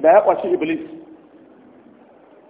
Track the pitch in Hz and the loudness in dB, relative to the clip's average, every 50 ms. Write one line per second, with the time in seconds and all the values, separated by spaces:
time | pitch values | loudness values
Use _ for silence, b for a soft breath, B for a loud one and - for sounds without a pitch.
0 | 151 160 180 214 - 196 175 - - 185 175 - 156 160 160 147 - - - - | 2 4 4 4 4 2 0 -2 -2 -4 -4 -4 -4 -4 -6 -8 -8 -12 -18 -20
1 | - - - - - - _ - - - - _ - - - - - - - _ | -20 -20 -20 -20 -20 -20 _ -20 -20 -20 -20 _ -20 -20 -20 -20 -20 -20 -20 _
2 | - _ - _ _ - _ _ _ _ | -20 _ -20 _ _ -20 _ _ _ _